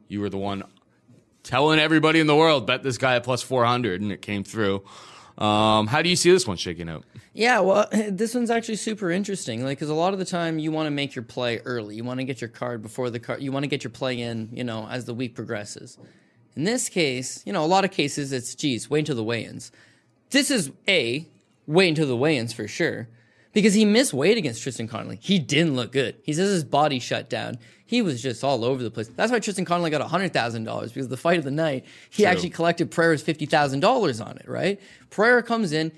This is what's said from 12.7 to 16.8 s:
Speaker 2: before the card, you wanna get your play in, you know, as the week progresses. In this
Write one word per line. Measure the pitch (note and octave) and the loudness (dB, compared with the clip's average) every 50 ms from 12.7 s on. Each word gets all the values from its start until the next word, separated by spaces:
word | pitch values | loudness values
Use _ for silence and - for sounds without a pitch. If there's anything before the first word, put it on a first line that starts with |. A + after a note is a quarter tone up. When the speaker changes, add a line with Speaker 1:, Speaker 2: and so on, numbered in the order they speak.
| A#2+ A2 G#2+ | -8 -8 -10
Speaker 2:
before | A2 - - B2+ B2 | -12 -8 -6 -6 -4
the | A2 A#2+ | -4 -6
card, | A2+ - A#2 B2 | -8 -8 -8 -6
you | C#3 C3+ | -6 -6
wanna | C3+ C#3 D3 | -4 -4 -4
get | C3+ C#3+ C3+ - | -4 -4 -4 -6
your | A#2 | -10
play | - - C#3 B2+ B2 A#2+ | -8 -6 -6 -4 -4 -4
in, | A#2+ A#2 A2+ A2+ A2 A2 A#2+ | -6 -6 -6 -6 -8 -8 -8
you | B2 B2 | -8 -8
know, | A#2+ A2 A2 A2 | -6 -6 -8 -8
as | G#2 A#2+ B2+ A2+ | -8 -8 -10 -8
the | A#2+ A#2 | -8 -8
week | A#2+ C3 A#2 A#2 | -6 -8 -8 -8
progresses. | - A2 G#2+ A2+ G#2 G#2 - - - - B2 - _ - - _ _ _ _ _ _ _ _ _ | -10 -10 -8 -8 -8 -8 -12 -14 -16 -18 -20 -20 _ -20 -20 _ _ _ _ _ _ _ _ _
In | B2 D3+ | -4 -2
this | G#3 A#3+ B3 | -2 -2 -2